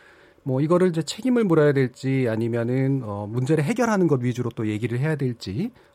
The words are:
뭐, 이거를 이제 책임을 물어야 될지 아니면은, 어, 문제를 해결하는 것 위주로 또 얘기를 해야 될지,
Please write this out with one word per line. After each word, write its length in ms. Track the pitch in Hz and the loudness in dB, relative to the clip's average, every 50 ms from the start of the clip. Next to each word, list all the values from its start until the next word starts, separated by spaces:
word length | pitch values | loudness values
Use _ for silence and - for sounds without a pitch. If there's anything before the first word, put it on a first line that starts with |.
| - - - - - - _ _ - | -20 -20 -20 -20 -20 -20 _ _ -6
뭐, 160 | 135 131 131 | -2 -2 0
이거를 300 | 156 151 180 175 185 185 | 2 2 4 4 4 2
이제 140 | 165 165 156 | 2 -2 -4
책임을 400 | - - - - 254 247 240 220 | -6 -8 -4 -2 0 0 2 2
물어야 280 | 185 165 156 147 147 | 4 4 6 6 4
될지 540 | 139 139 131 123 - - - 135 135 135 127 | 4 2 0 0 -2 -6 -4 -2 0 0 0
아니면은, 760 | 113 110 110 117 117 113 120 117 120 127 135 135 135 135 135 120 | 0 0 0 -2 -2 -2 -2 -2 0 0 0 0 0 0 -2 -2
어, 240 | 104 101 101 104 101 | -6 -8 -6 -6 -4
문제를 340 | 113 123 127 131 160 151 143 | -4 -2 0 0 0 0 2
해결하는 440 | 160 240 - 247 226 214 196 180 | 0 0 0 0 2 2 2 4
것 140 | 160 143 127 | 2 2 2
위주로 280 | 120 123 113 123 127 143 - | 0 -2 -2 -2 -4 -6 -4
또 120 | - 113 | -4 -4
얘기를 300 | 107 107 104 117 113 117 | -2 -2 -2 -2 -4 -2
해야 180 | 123 139 156 156 | -2 -2 -2 -2
될지, 540 | 139 143 127 117 - - 98 92 127 202 247 - - _ _ - | -2 -2 -4 -4 -6 -8 -8 -6 -4 -6 -6 -8 -14 _ _ -10